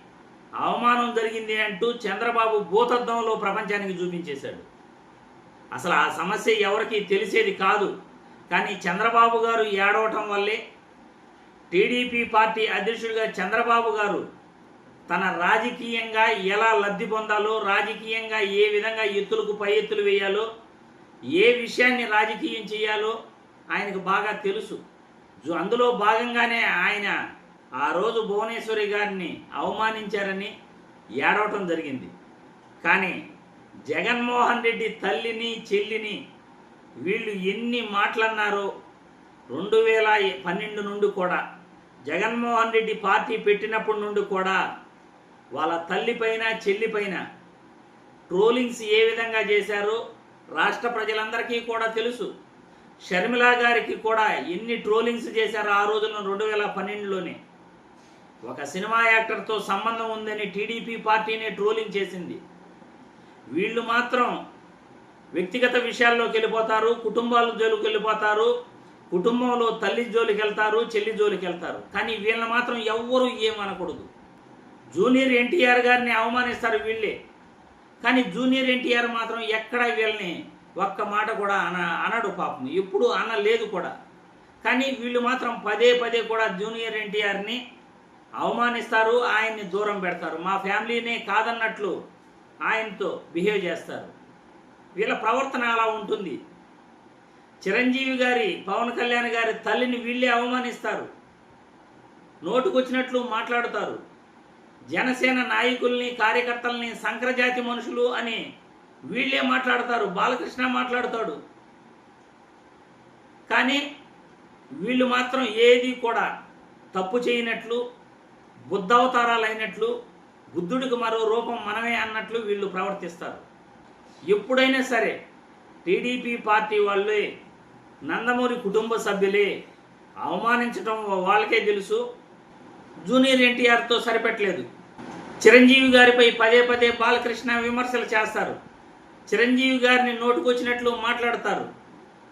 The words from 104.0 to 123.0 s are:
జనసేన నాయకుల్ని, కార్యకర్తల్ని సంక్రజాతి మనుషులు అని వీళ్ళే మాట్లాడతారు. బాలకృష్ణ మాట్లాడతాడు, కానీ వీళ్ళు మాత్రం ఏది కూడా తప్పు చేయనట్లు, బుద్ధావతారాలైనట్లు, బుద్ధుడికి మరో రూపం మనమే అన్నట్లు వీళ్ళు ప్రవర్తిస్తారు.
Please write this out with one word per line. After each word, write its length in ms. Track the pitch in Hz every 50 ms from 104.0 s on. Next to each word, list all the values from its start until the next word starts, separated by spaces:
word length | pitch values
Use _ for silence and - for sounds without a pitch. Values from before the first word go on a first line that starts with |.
| - - - - - - - - - - - - - - - - - - 147
జనసేన 460 | 185 226 254 247 - 254 254 262 254 240 226 220
నాయకుల్ని, 540 | 220 233 247 247 247 - 240 247 247 247 247 240 233
కార్యకర్తల్ని 720 | 214 220 233 247 240 247 240 240 - 240 240 240 233 233 214 185 214
సంక్రజాతి 560 | 214 233 233 247 254 254 233 247 247 247 247 240 240
మనుషులు 340 | 233 233 214 240 240 240 240 247 240 233
అని 200 | 233 233 226 202 151 - - - - - - - - - - - - 131 185
వీళ్ళే 280 | 240 269 262 269 269 262 254 254
మాట్లాడతారు. 540 | 254 254 247 240 240 240 - 240 226 208 190 180 202
బాలకృష్ణ 440 | 208 240 262 247 - - - - 254 254 247 247
మాట్లాడతాడు, 560 | 247 247 240 247 240 - - 226 220 180 147 - - - - - - - - - - - - - - - - - - - - - - - - - - - - - - - - - - - - - - - - - - -
కానీ 300 | 220 233 247 254 277 285 285 285 - - - - - - - - - - - - - - - -
వీళ్ళు 360 | 131 151 175 226 254 254 254 254 247
మాత్రం 280 | 247 247 254 262 262 262 226 208 220 233
ఏది 240 | 240 247 247 247 254 247 240 -
కూడా 220 | 226 226 214 185 151 - - - - - - - - - - - - -
తప్పు 220 | 190 185 185 240 247 -
చేయనట్లు, 520 | 240 240 240 233 226 226 - - 220 233 240 240 - - - - - - - - - - - - - - - - 131
బుద్ధావతారాలైనట్లు, 1200 | 170 202 185 185 240 240 254 254 254 240 240 240 233 226 220 214 220 214 220 202 180 208 220 233 240 - - - - - - - - - - - 120
బుద్ధుడికి 420 | 160 175 175 254 262 262 262 240 240 233
మరో 180 | 226 220 226 220 214 220
రూపం 240 | 233 233 240 240 233 208 208
మనమే 260 | 220 226 233 233 233 220 220
అన్నట్లు 360 | 220 214 220 202 - 220 233 220 208
వీళ్ళు 180 | 202 202 196 185 180
ప్రవర్తిస్తారు. 640 | 185 190 202 196 -